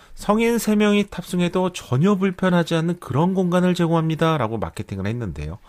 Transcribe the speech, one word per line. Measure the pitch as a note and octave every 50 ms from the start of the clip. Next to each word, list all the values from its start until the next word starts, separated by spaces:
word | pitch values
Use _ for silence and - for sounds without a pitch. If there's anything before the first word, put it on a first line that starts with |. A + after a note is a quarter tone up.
| - - -
성인 | - - - G#3 A3 A#3 A#3 A#3+ A#3
세 | - G#3+ G#3+
명이 | G#3 G#3+ G#3 G#3 G#3 G3+ G3+
탑승해도 | - - E3+ - - F3+ F3 E3+ F3 F#3 F#3 F#3 F3+
전혀 | - - - B2 C3 D#3+ G3 G#3
불편하지 | F3+ F#3+ G3 F#3 - F#3 F#3 F3+ F3 E3 - E3
않는 | E3 D#3+ E3+ E3+ E3+
그런 | - - A2 C3 E3+ F#3 F#3+
공간을 | F#3 F#3 F3 F3 F3+ F3+ F3+ F3+
제공합니다.라고 | E3+ F3 D#3+ E3 E3 D#3+ D#3+ D#3+ D3+ E3 D#3+ D#3+ D3+ A#2 G#2+ A2+ A2
마케팅을 | F2+ - - - G#2 - G2+ F#2+ F#2
했는데요. | G2+ A2+ A#2+ A#2+ F#2+ D2+ D2 D2 D2+ E2+ - -